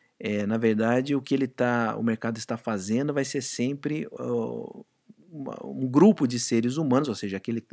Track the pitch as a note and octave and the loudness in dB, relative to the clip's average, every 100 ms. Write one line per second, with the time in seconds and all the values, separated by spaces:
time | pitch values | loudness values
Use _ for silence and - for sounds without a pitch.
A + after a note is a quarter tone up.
0 | _ - - G#2 G2+ A2+ A#2 G#2+ A2+ B2 | _ -10 -4 -2 0 2 2 2 2 2
1 | C3+ C#3+ C3 C3+ C3+ - B2 A#2+ A2+ A2 | 0 -2 0 0 0 0 0 2 0 0
2 | A#2 A2 A#2 A#2 - A2+ - G#2 F#2+ A2+ | 0 0 -2 -6 -6 -6 -4 -4 -2 -2
3 | C#3+ D3 C3+ C#3+ B2+ - B2 C#3+ C#3+ D3+ | 0 -2 -2 -4 -4 -4 -4 -4 -4 -4
4 | - - B2 A#2+ A#2 A#2+ - - - _ | -6 -8 -4 -4 -4 -6 -10 -14 -20 _
5 | - - F#3 D#3+ C3+ - - C3 C3 C3 | -20 -20 _ -12 -10 -10 -10 -4 2 8
6 | G3 F#3 C3+ A#2+ - A#2 A#2+ C#3 D3+ B2 | 8 8 2 0 0 2 2 0 2 2
7 | D3 G#2 G2+ G2 - A#2 - | 2 -2 -6 -6 -6 -6 -8